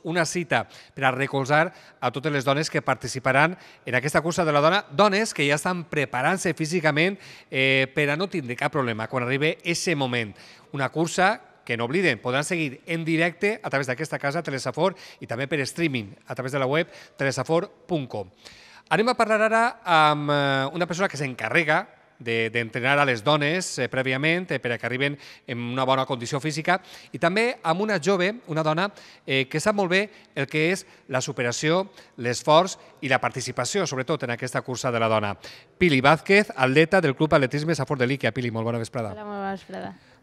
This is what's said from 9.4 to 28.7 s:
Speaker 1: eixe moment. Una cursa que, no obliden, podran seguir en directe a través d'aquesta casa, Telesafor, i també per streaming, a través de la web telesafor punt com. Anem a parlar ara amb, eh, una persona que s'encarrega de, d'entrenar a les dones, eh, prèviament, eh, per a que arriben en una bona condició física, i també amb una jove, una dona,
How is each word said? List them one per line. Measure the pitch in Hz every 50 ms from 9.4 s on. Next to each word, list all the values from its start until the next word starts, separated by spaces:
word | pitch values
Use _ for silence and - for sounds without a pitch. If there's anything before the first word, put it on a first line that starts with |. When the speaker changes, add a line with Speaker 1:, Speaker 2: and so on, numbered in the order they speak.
| 147 160 - - -
Speaker 1:
eixe | 170 170 - - 190 160
moment. | 143 135 123 123 120 113 101 95 - - - - - - _ -
Una | 139 135 127
cursa | - 151 170 160 - 190 180 196 - - - - _ _ -
que, | - 120 113
no | 120
obliden, | 117 143 196 190 156 120 98
podran | - 123 127 139 151
seguir | - 185 165 156 135 123 - -
en | 175 165 165 165
directe | 160 165 156 165 175 156 - 208 202 220 214 -
a | 143
través | - 135 139 123
d'aquesta | 123 127 156 - 151 135
casa, | - 139 143 170 156
Telesafor, | 156 139 127 - 131 117 156 170 190 175 - - - - -
i | 131 -
també | 120 117 139 127
per | 165 143 131
streaming, | - - 165 170 160 131 120 104 95 - - _ -
a | 127
través | - 123 131
de | 139 139
la | 131 127
web | 143 160 175 - - - - - _ -
telesafor | 139 139 123 135 127 - 160 175 190 - - _ _ -
punt | 180 151 131 117
com. | - 107 95 92 _ _ - - - - - - - - - -
Anem | 156 175 220 247
a | 240
parlar | 240 226 214 220 208 220 214
ara | 226 226 233 240 - - -
amb, | 180 170 156 151 151 147 147 147 147
eh, | 147 143 139 139 135 135 135 143 160
una | 170 175
persona | 170 175 170 196 190
que | - 135
s'encarrega | 147 131 123 - 110 110 127 175 160 151 156 180 214 - - _ _ _ _ -
de, | 127 117 113 113 113 110
d'entrenar | 110 117 117 110 - 127 120 135 143 143
a | 143
les | 135 123 110 101
dones, | 147 151 151 143 147 170 185 175 - - 147
eh, | 123 117
prèviament, | - 131 127 131 131 135 147 160 165 180 185 -
eh, | 156 127
per | - 120 120
a | 110
que | -
arriben | 117 123 127 139 143 147 143 - - - - _ -
en | 123 120
una | 120 120 123 135 131
bona | 127 135 131 131
condició | - 139 120 120 - 147 135
física, | 147 156 143 160 151 175 180 185 - - - - - -
i | - 135
també | 170 170 185 220 233 247 262 - -
amb | 165 160 180
una | 214 214 202 170
jove, | 139 185 202 180 180 196 220 240 - 180
una | 151 160 160
dona, | 156